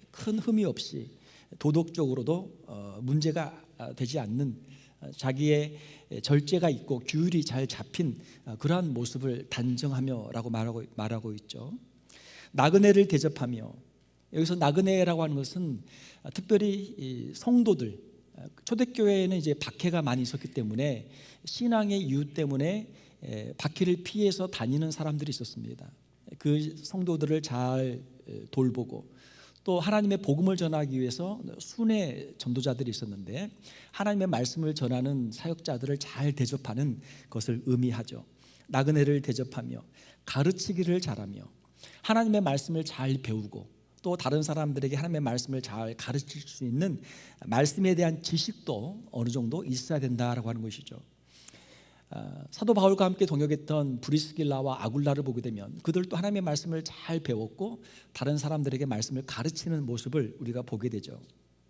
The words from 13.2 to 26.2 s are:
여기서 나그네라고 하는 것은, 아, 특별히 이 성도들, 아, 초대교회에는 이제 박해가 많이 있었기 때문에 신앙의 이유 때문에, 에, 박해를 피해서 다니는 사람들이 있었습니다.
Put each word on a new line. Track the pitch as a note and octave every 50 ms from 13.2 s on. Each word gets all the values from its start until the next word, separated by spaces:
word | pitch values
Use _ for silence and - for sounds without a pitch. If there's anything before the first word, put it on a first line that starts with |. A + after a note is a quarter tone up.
| D#3+ D3+ D3+ - C3+ B2 A#2+ A2 A2+ G#2+ - - - _ _ _ _ _ _ _ _ _
여기서 | - D#3 E3 E3 F3+
나그네라고 | F3 D3+ D3 D3 F#3 F#3+ F#3+ F#3+ F#3 F3+ F3 E3+ E3
하는 | D#3+ D#3 C#3+
것은, | C#3 C3+ - - F3+ F3 D#3 B2 - - - - - - - - -
아, | - C#3+
특별히 | - F#3+ - - G#3+ G3+ G#3 G3+ G3 G3+ G3 - - -
이 | C3+ C3 B2+ A#2+ A#2 C3+ -
성도들, | - - A#3+ B3 B3 A3+ A3 F3 C3+ A#2+ G#2+ G2 - - - - - - _ -
아, | - - - - - -
초대교회에는 | - A#3+ A3 B3 B3 B3 A#3 G#3+ G3+ G3 F#3+ F#3 F#3 F#3+ F3
이제 | D3+ D3+ C#3+
박해가 | - - - - - F3+ F3 E3+ E3+
많이 | D3+ B2+ B2+ C3
있었기 | B2 B2+ - C#3 - -
때문에 | - C3+ G#2+ G#2+ G#2+ A#2+ C#3+ D3 B2 A2 - - - - - - - - -
신앙의 | - - - A#3+ A#3+ A#3 A3 G#3 G3+ G3+ G3
이유 | F#3 C3+ C3+ C#3+ D3 C#3+ -
때문에, | E3 D3+ C#3 C#3 C3+ D3 E3+ G#3 G#3+ A3 - - - - - - _
에, | - - A2+ G#2+ G#2+ A#2+ -
박해를 | - - D3+ - - F#3 F3+ F3+ E3+ F3
피해서 | - - G#3 G#3 G3 F#3+ G3 F#3 F#3
다니는 | - - A#2 A#2+ C#3 D3+ D#3+ D#3+
사람들이 | D3+ - D3+ D3+ D3+ C#3+ D3+ D3+
있었습니다. | C3+ - A#2+ - - - A2 A#2 B2 B2 - - - - _ _ _ _